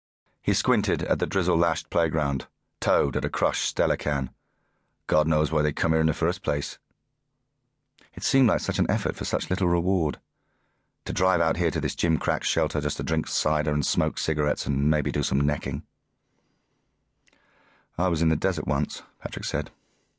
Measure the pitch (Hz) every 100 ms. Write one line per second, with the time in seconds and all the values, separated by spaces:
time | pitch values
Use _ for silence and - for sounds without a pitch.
0 | _ _ _ _ - 98 - 117 95 82
1 | - 80 85 95 87 85 85 80 - 87
2 | 82 78 73 69 - _ _ - - 90
3 | 73 64 71 - 85 - - - 82 76
4 | 76 71 65 - _ _ _ _ _ _
5 | - 78 78 78 76 76 76 73 85 80
6 | 80 76 82 90 - 73 - - _ _
7 | _ _ _ _ _ _ _ _ _ _
8 | _ - - 135 127 82 - 92 92 113
9 | - - - - - 92 90 87 85 98
10 | 78 - _ _ _ _ _ _ _ _
11 | - - 92 90 82 78 85 78 71 -
12 | - 80 - 78 - - 78 78 73 -
13 | 71 80 - - 80 78 76 76 69 -
14 | 78 - - 76 73 - - 69 73 76
15 | 73 73 71 69 71 73 69 71 - _
16 | _ _ _ _ _ _ _ _ _ _
17 | _ _ _ _ _ _ _ _ _ -
18 | 92 80 80 78 95 85 - 71 73 -
19 | - _ - - - 71 - - _ _
20 | _